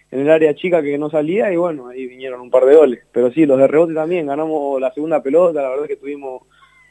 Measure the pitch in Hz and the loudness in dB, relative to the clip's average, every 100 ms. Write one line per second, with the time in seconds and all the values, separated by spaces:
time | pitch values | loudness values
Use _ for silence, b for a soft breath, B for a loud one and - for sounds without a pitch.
0 | b 131 143 160 156 147 185 170 143 143 | b -4 2 4 4 0 -2 0 0 -4
1 | 151 156 151 202 220 170 175 147 123 127 | -4 -2 -2 -2 0 0 -2 -6 -12 -12
2 | 127 127 131 123 123 127 131 156 139 117 | -14 -12 -14 -14 -2 2 6 6 6 2
3 | _ 120 123 156 147 131 135 147 170 156 | _ -2 0 2 2 4 4 4 0 -2
4 | 160 180 143 143 160 156 139 135 131 147 | -4 -4 -4 -4 -4 -4 -4 -4 -4 -6
5 | 160 151 135 156 175 151 131 135 147 139 | -4 -4 0 2 2 0 -4 -4 -6 -8
6 | 139 143 135 127 _ b b b b | -10 -12 -12 -14 _ b b b b